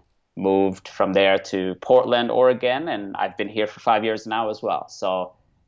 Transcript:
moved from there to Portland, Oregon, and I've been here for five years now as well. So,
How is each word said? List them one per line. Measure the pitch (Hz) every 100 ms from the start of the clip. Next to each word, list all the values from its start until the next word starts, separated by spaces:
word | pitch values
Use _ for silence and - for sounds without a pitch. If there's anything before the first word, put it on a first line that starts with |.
| _ _ _ -
moved | 95 98 98 92 -
from | - 95
there | 95 98 98
to | - 98 92 92
Portland, | - 127 113 120 120
Oregon, | 117 127 123 123 127 170
and | 113 101 98
I've | 95 -
been | 101
here | 107 107
for | -
five | - 110
years | 110 110 110
now | 110 110
as | 107
well. | 110 85 -
So, | - 98 92 90 - _ _